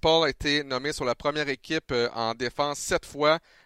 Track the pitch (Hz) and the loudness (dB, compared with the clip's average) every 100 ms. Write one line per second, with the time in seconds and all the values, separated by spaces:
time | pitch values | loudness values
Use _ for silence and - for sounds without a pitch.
0 | 160 165 156 - 151 143 139 127 143 147 | 4 4 4 0 0 0 0 -4 -4 -4
1 | 127 117 151 151 143 131 - 160 - 123 | -2 -2 -2 -2 -4 -4 -4 -6 -2 -2
2 | 120 - 113 117 123 - 147 143 - 185 | 0 -2 -4 -2 -6 -2 -4 -4 -2 -2
3 | - 139 151 160 - _ | -2 0 2 2 -2 _